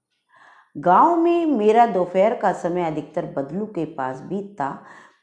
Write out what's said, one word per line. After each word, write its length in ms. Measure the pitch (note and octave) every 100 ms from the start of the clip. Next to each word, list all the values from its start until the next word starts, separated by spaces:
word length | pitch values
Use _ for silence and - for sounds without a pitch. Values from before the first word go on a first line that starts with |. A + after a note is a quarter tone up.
| _ _ _ _ _ _ _ -
गांव 400 | E3+ F#3 D4 E4+
में 300 | E4+ E4+ E4
मेरा 400 | B3+ G#3 A3 A#3
दोपहर 480 | F#3+ F3 F#3 G3+
का 180 | A#3+ G3+
समय 320 | F3+ F3 F3
अधिकतर 420 | E3+ D3+ D3 - D#3+
बदलू 400 | - C#3 E3+ G#3+
के 180 | G3
पास 360 | D#3 D#3 C3 C3
बीतता, 580 | - F#3+ G3+ - C#3 - - - _ _